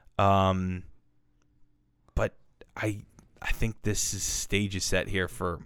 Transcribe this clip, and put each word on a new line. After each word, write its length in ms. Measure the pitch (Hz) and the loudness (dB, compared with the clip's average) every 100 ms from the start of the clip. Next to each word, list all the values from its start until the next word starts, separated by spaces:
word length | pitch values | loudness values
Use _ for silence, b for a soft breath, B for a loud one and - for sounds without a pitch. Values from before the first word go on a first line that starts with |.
| b - | b 0
Um, 640 | 98 98 95 95 92 92 - - _ _ _ _ _ _ - _ _ _ _ - | 4 6 4 2 0 -4 -8 -20 _ _ _ _ _ _ -20 _ _ _ _ -2
but 200 | 110 - _ _ - - | -2 -4 _ _ -18 -6
I, 240 | 107 104 - - - - | -4 -4 -10 -20 -20 -8
I 100 | - | -2
think 300 | - 113 - | 0 0 -2
this 300 | 104 101 - | -2 0 -2
is, 100 | 98 | -4
stage 500 | - - - 101 101 95 | -4 -4 0 0 2 -2
is 100 | - | 0
set 240 | 95 - | 0 0
here 180 | 95 87 | -2 -2
for 300 | - 90 82 | -2 -4 -4